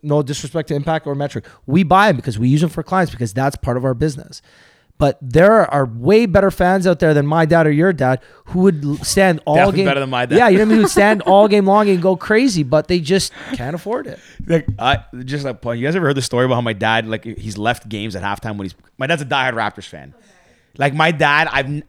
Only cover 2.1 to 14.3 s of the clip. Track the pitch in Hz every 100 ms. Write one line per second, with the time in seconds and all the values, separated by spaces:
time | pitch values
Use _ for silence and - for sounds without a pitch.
2.1 | 135 - 107 123 147 165 - - 185 175
3.1 | - 117 104 139 - - 123 131 120 156
4.1 | 139 - - _ _ _ _ _ - 143
5.1 | - 131 151 190 220 170 143 131 117 131
6.1 | 220 233 190 196 - 180 190 185 170 165
7.1 | 147 143 160 160 165 156 147 185 160 127
8.1 | 127 - _ - 180 190 156 143 147 -
9.1 | - 190 160 - 147 196 190 190 139 135
10.1 | 123 123 165 240 190 220 220 214 - 208
11.1 | 214 - 196 208 208 190 208 208 185 185
12.1 | 180 - 220 269 185 135 151 156 180 147
13.1 | 190 - - - 254 127 170 196 247 262
14.1 | - -